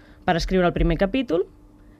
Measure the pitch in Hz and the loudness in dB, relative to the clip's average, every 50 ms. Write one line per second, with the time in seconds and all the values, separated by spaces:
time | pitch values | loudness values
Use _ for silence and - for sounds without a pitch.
0 | - - - - - 185 170 170 - - 190 185 175 170 - 156 165 170 165 - | -20 -20 -18 -8 -2 -2 -2 0 0 0 0 2 2 2 2 0 0 0 2 0
1 | 196 190 262 269 240 262 311 359 427 - - - - - - - - - - | 0 0 -2 -2 -2 -2 -2 -2 -2 -4 -8 -20 -20 -20 -20 -20 -20 -20 -20